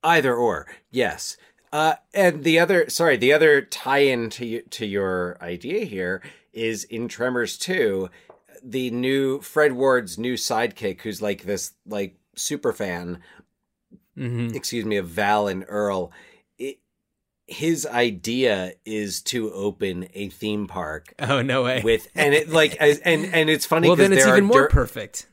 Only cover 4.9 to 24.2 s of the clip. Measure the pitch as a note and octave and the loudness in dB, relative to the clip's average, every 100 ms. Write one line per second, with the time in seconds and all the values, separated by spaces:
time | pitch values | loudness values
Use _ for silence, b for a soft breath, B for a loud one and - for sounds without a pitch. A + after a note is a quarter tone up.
4.9 | G2 F#2+ F#2 F2+ - F2 F2 B2 G3+ F3+ | -2 0 -2 -4 -6 -10 -8 -6 -6 -6
5.9 | G2 F2+ F#2+ B B B A2 A2+ G#2+ - | -6 -6 -6 B B B -6 -6 -6 -8
6.9 | A2+ A#2 - B2+ B2 A2 - - F#3 A2+ | -8 -8 -4 -4 -2 -4 -6 -6 0 0
7.9 | F#2+ F2+ b b b _ - C3 B2+ B2+ | 0 -6 b b b _ -20 -8 -6 -4
8.9 | A#2+ B2+ C#3 C3+ C#3 - D#3 D3+ B2 C3+ | -4 -2 0 0 -4 -4 2 2 4 2
9.9 | B2+ G2 E2+ A#2+ A#2+ - A2+ A#2 - G#2 | 2 0 -8 -6 -4 -2 -2 -2 -4 -6
10.9 | F2+ A2 G2 G#2+ F#2+ F2+ G2 - _ - | -6 -10 -6 -6 -6 -6 -6 -8 _ -10
11.9 | G#2 G2 _ _ - - D3 C3 - G2 | -8 -8 _ _ -10 -8 -4 -4 -4 -6
12.9 | F2 F2 F2 b b _ _ _ _ _ | -6 -8 -12 b b _ _ _ _ _
13.9 | - _ - B2 A#2+ A#2 A2+ - A#2+ G#2+ | -20 _ -10 -6 -4 -6 -6 -6 -6 -2
14.9 | G2+ F2 E2 G2+ G#2+ G2+ F#2+ F#2+ G#2 G#2 | -4 -4 -2 0 2 0 -4 -6 -4 -2
15.9 | F#2+ E2+ b b b _ _ C3+ - _ | -2 -6 b b b _ _ -12 -12 _
16.9 | _ _ _ _ _ _ - D#3 D#3+ D3 | _ _ _ _ _ _ -4 -2 -2 -2
17.9 | A#2+ A#2+ F#2 G#2+ B2 B2+ G2 F#2 - - | 0 0 -2 -6 0 2 0 -4 -10 -8
18.9 | G#2+ G#2 F2+ - B2 A2 F#2 G2+ F2+ G2 | -6 -4 -6 -6 -4 -6 -4 -6 -2 -4
19.9 | F2+ F2+ G2 G2+ - G#2+ G#2 G2 F#2 D#2 | -4 -10 -10 -12 -8 -6 -4 -6 -8 -8
20.9 | D#2 - - B2 C3+ C3 B2+ B2 B2+ A2 | -10 -14 -8 -2 0 0 -2 -2 -2 0
21.9 | A2+ - - D3 D3 D#3 D#3+ D#3 - D3+ | 0 -2 0 2 2 2 2 2 4 4
22.9 | D3 F3 D#3 F#3+ E3 D#3 D3+ - D#3+ E3+ | 4 2 0 2 0 2 0 2 4 6
23.9 | F3 G3 G3 | 6 6 6